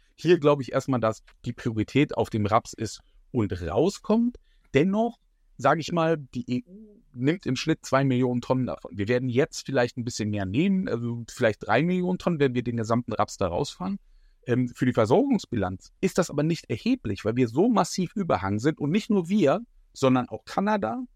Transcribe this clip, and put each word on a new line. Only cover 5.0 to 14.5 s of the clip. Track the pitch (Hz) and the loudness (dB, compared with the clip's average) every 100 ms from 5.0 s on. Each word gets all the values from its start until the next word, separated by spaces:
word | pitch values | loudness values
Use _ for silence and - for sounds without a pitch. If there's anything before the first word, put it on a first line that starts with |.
| 233 240 _ _ _ - | -2 -6 _ _ _ -2
sage | 131 160 | 2 2
ich | 147 | 0
mal, | 175 160 165 | 0 0 0
die | 135 123 120 123 | -4 -10 -4 -6
E | 147 | -6
U | 196 214 208 _ | -14 -20 -20 _
nimmt | 127 131 180 - | -2 0 0 -2
im | 131 | -2
Schnitt | - 160 | -2 -2
zwei | - 135 | 0 0
Millionen | 139 123 127 123 | 2 2 2 0
Tonnen | - 127 120 | -2 -2 -2
davon. | 78 - | -6 -8
Wir | 95 101 | -4 0
werden | 123 131 | 0 0
jetzt | 117 151 - | 0 0 -4
vielleicht | - 135 123 - | -4 0 0 -2
ein | |
bisschen | 117 - 107 | -8 -4 -4
mehr | 104 | -2
nehmen, | 95 107 190 190 185 | -2 0 2 0 0
also | 117 120 117 113 | -4 -4 -8 -10
vielleicht | - 120 104 - | 0 0 0 0
drei | 110 | 0
Millionen | 165 180 180 185 | 2 0 -2 -2
Tonnen, | - 165 | -2 2
wenn | 139 | 2
wir | 123 | 0
den | 120 120 | -2 -4
gesamten | 110 117 123 | 0 -2 0
Raps | 110 104 - | -2 -2 -2
da | 95 | -2
rausfahren. | 85 143 - 185 196 _ _ _ _ | -2 -4 -6 -6 -6 _ _ _ _
Ähm, | - | -2